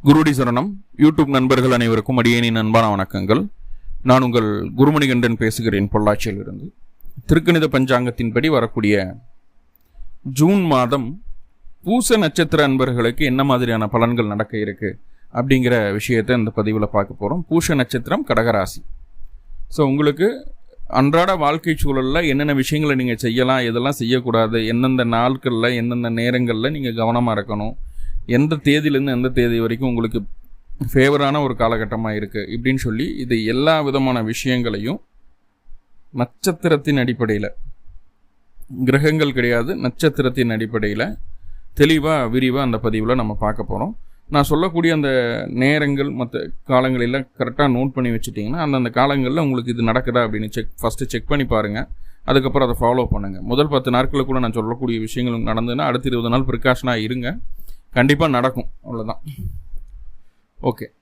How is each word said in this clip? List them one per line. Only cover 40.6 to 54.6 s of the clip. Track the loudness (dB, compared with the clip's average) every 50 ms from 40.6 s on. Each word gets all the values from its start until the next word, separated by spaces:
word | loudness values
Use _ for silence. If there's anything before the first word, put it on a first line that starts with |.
| -4 -2 -2 -2 -2 -2 -2 -2 -4 -4 -4 -8 -8 -10 -10 -10 -10 -12 -12 -12 -12 -10 2
தெளிவா, | 4 4 4 4 2 2 2 0 0 0 0
விரிவா | 0 2 2 2 0 0
அந்த | 0 0 -2 0 0
பதிவுல | 0 0 0 0 0 0
நம்ம | 0 0 -2 -2
பார்க்க | -2 -2 -2 -2 -2 -4 -6
போறோம். | -4 -4 -4 -6 -6 -10 -14 -16 -18 -20 _ -2
நான் | 2 2 2
சொல்லக்கூடிய | 4 2 2 0 0 0 0 2 2 2
அந்த | 2 0 0 0 0 0 0 -2 -4 -6 -6
நேரங்கள், | -2 0 2 2 2 2 2 0 0 0 -2 -2 -2
மத்த | -4 -6 -4 -4 -8 -6 -6 -8 -10 -4
காலங்களெல்லாம் | 2 2 4 4 4 2 0 0 0 -2 -4 -4 _ _ _
கரெக்டா | -4 -4 0 0 2
நோட் | 2 2 2 0 -2
பண்ணி | -2 -2 -2 0
வச்சுட்டீங்கன்னா, | 0 -2 -4 -4 -6 -6 -6 -4 -4 -2
அந்தந்த | -2 0 0 0 0 0 0
காலங்கள்ல | 2 2 2 2 0 0 0 0 0
உங்களுக்கு | 0 0 0 -2 -2 -4 -2
இது | 0 0
நடக்குதா | 2 2 0 0 0 0 0 0
அப்படின்னு | 0 -2 -4 -6 -6
செக், | -6 -6 -6 -6 -8 -4 -4
ஃபஸ்ட்டு | -4 -4 -4 -8
செக் | -4 -6 -6 -4 -2
பண்ணி | 0 0 0
பாருங்க. | 0 0 0 0 -2 -4 -4 -6 -8 -8 -10 -10 -12 -12 -12 -4
அதுக்கப்புறம் | 2 2 2 2 2 2 2 2 2
அதை | 0 2 2 2
ஃபாலோ | 2 2 2 0
பண்ணுங்க. | 0 -2 -2 -6 -6 -8 -4
முதல் | -2 0 2 2 2
பத்து | 2 0 0 2
நாட்களுக்கு | 2 2 2 2 0 -2 -2
கூட | 0 0 0
நான் | 0 0 -2
சொல்லக்கூடிய | -2